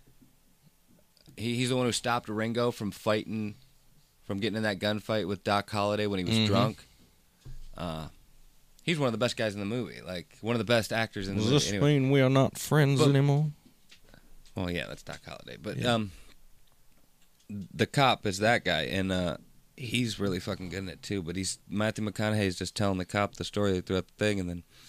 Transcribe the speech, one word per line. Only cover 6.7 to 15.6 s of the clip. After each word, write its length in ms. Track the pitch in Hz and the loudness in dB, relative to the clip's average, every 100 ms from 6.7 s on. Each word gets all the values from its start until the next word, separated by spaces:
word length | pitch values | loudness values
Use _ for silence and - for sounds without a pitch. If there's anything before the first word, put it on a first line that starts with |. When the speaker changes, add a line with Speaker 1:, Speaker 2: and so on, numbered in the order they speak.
| - - _ - _ _ _ - - - - | 0 -16 _ -20 _ _ _ -14 -12 -12 -8
Speaker 1:
Uh, 320 | 87 80 78 - - - - _ _ - | -8 -8 -10 -16 -20 -20 -20 _ _ -10
he's 160 | - 165 | -4 0
one 80 | 131 | 0
of 60 | |
the 60 | 110 | 0
best 180 | 120 - | -2 0
guys 160 | 110 | -4
in 80 | 101 | -2
the 60 | 101 | -4
movie, 340 | 123 92 - | -4 -6 -10
like, 340 | 87 90 76 - | -10 -10 -12 -8
one 140 | 107 | -2
of 40 | 120 | 0
the 60 | |
best 260 | 101 117 104 | 4 2 2
actors 380 | 113 110 104 95 | -2 -2 -4 -4
in 60 | |
the 80 | 98 | 0
Speaker 2:
Does 80 | 110 | 2
Speaker 1:
movie. 80 | 143 | 2
Speaker 2:
this 40 | - | 2
Speaker 1:
Anyway. 260 | 101 143 143 | 2 4 4
Speaker 2:
mean 120 | 131 | 4
we 120 | 139 | 6
are 80 | 131 | 6
not 280 | 135 131 - | 6 2 0
friends 420 | - 151 139 139 | 2 4 6 6
Speaker 1:
But 100 | 147 | 6
Speaker 2:
anymore? 400 | 139 143 143 151 - - _ - - - - - - - | 6 6 4 2 -4 -20 _ -20 -20 -20 -20 -20 -20 -12
Speaker 1:
Well, 160 | 98 90 | -6 -4
yeah, 160 | 87 - | -4 -6
that's 140 | 73 | -10
Doc 180 | - 73 - | -14 -14 -14
Holliday, 320 | 69 - 62 | -14 -14 -12